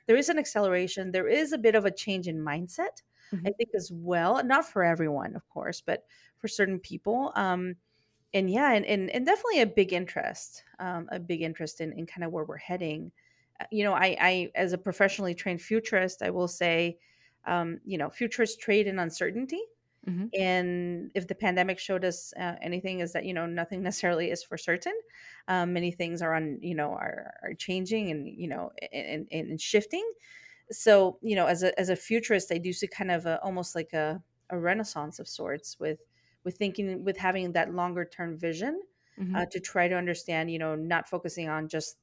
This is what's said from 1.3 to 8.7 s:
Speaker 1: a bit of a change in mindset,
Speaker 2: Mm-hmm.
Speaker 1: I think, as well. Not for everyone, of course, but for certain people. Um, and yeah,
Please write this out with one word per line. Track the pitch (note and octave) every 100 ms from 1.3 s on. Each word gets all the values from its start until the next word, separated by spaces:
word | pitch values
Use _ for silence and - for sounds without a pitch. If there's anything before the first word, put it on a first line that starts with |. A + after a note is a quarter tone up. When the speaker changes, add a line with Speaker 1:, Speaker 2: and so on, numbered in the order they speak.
| C#4+ D4
Speaker 1:
a | D4
bit | A3 G#3+
of | G3
a |
change | F#3+ G#3+ F#3+ F3
in | D#3+
mindset, | D#3 D#3 F3+ - G4 - - _ -
Speaker 2:
Mm-hmm. | F#3 F#3+
Speaker 1:
I |
think, | G3+ A3+ G3+
as | E3+
well. | E3+ F3 F3 F3 B3+
Not | B3+ C#4 D#4+
for | G3+
everyone, | E3+ E3 D#3 C#3+ - -
of | -
course, | - - -
but | - - - - - _
for | A3
certain | - F#3+ F#3
people. | - F3+ G3+ A#3+ C#4 -
Um, | F#3+ F3+ F3+ F3 _ _ _ _ _
and | G3 F#3+
yeah, | G#3+ C#4+